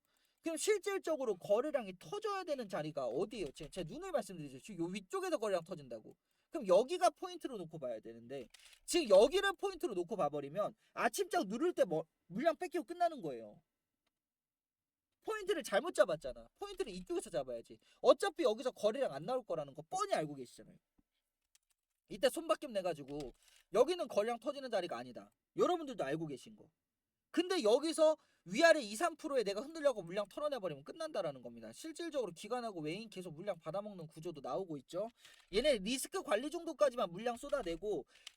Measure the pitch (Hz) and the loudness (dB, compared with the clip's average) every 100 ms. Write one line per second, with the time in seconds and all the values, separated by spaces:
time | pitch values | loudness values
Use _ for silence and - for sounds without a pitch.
0 | _ _ _ _ 330 311 - 415 403 392 | _ _ _ _ -6 -2 2 0 0 -2
1 | 349 302 240 180 - 208 302 285 196 185 | 0 -2 -2 -2 2 2 4 0 -2 -10
2 | 156 403 427 392 349 277 202 190 151 151 | -10 -6 -2 -2 -2 -4 -4 -4 -4 -4
3 | 123 131 214 240 143 - 151 190 165 269 | -2 0 -2 -4 -8 -8 -10 -8 -8 -8
4 | 381 277 185 175 143 127 - 175 165 202 | -2 -2 -2 -8 -12 -12 -10 -6 -4 -6
5 | - 381 370 311 214 180 165 165 127 113 | -6 -4 -2 -2 0 -2 -2 -10 -10 -12
6 | - - _ _ _ 330 202 208 254 359 | -12 -20 _ _ _ -2 6 6 6 4
7 | 349 - 359 349 - 220 165 160 123 110 | 2 2 -6 -8 -8 -8 -8 -6 -6 -6
8 | 110 117 117 139 117 - - - - 349 | -10 -14 -12 -10 -12 -16 -20 -14 -2 0
9 | 247 190 277 392 392 - 392 359 320 185 | 8 10 10 6 2 2 -2 -2 -4 -2
10 | 170 202 143 147 139 180 180 - _ - | -2 0 0 0 -4 -2 -2 -4 _ 0
11 | 226 - 359 359 196 233 349 339 208 156 | 2 2 0 0 0 0 2 2 2 0
12 | - _ - 185 330 302 359 349 247 349 | -4 _ -10 -2 0 2 -2 -4 -4 0
13 | 349 294 156 120 107 - _ _ _ _ | 0 0 -6 -6 -10 -18 _ _ _ _
14 | _ _ _ _ _ _ _ _ _ _ | _ _ _ _ _ _ _ _ _ _
15 | _ _ - 427 381 339 220 202 320 - | _ _ -6 -2 0 0 2 0 2 4
16 | 214 156 127 120 117 - 403 381 311 180 | 4 2 -4 -10 -14 -10 -8 -4 -6 -6
17 | 185 349 - 160 131 117 - 110 _ _ | -6 -6 -2 -4 -4 -6 -10 -18 _ _
18 | 233 262 403 339 247 220 247 - 214 254 | 6 8 6 2 2 2 -2 0 0 2
19 | 220 139 180 262 - 165 143 151 - 381 | 0 -2 -4 -4 -2 -4 -6 -10 -6 -2
20 | 392 262 147 139 120 - - - _ _ | 0 0 0 -6 -12 -16 -20 -20 _ _
21 | _ _ _ _ _ _ _ _ _ _ | _ _ _ _ _ _ _ _ _ _
22 | - 190 254 330 330 302 294 202 175 156 | -14 0 0 0 -2 -2 -4 -4 -4 -4
23 | 135 147 127 - _ - _ 196 269 359 | -8 -8 -10 -12 _ -20 _ 4 4 2
24 | 285 202 220 233 277 285 262 208 175 120 | -2 0 0 -2 -6 -6 -4 -2 -2 -6
25 | 127 110 - _ _ 165 277 349 285 190 | -8 -14 -18 _ _ 2 2 2 -2 -4
26 | 135 160 160 127 117 107 107 _ _ _ | -2 -2 -4 -8 -14 -20 -20 _ _ _
27 | _ _ _ - 359 370 208 262 320 320 | _ _ _ -2 0 4 6 6 4 4
28 | 311 311 _ _ 170 220 330 311 208 214 | 6 4 _ _ -4 6 8 8 4 0
29 | 339 320 311 269 196 196 269 330 285 220 | 0 0 -2 0 0 -2 -6 0 0 0
30 | 165 196 202 - 302 254 185 139 147 330 | -4 -4 -4 -4 -4 -2 -4 -6 -10 -10
31 | 320 311 160 139 240 233 220 - 320 311 | -6 -4 -4 -6 -10 -14 -14 -12 -12 -10
32 | 339 277 202 160 214 247 233 180 151 190 | -6 -4 -4 -6 -6 -4 -4 -6 -6 -6
33 | 226 190 175 151 202 175 156 190 208 190 | -8 -12 -12 -8 -6 -6 -6 -6 -6 -10
34 | 160 175 175 143 127 156 185 147 - 170 | -14 -10 -10 -8 -4 -4 -2 -6 -6 -4
35 | 226 - - - - 196 294 233 190 262 | -6 -8 -20 -20 -4 2 4 4 2 -2
36 | - 392 285 214 285 330 330 285 285 240 | -2 -4 2 0 0 -4 -4 4 4 4
37 | 190 170 240 240 285 285 175 165 208 185 | -2 -2 -2 -2 -2 -2 -2 -4 -2 -4
38 | - - - | -4 -14 -20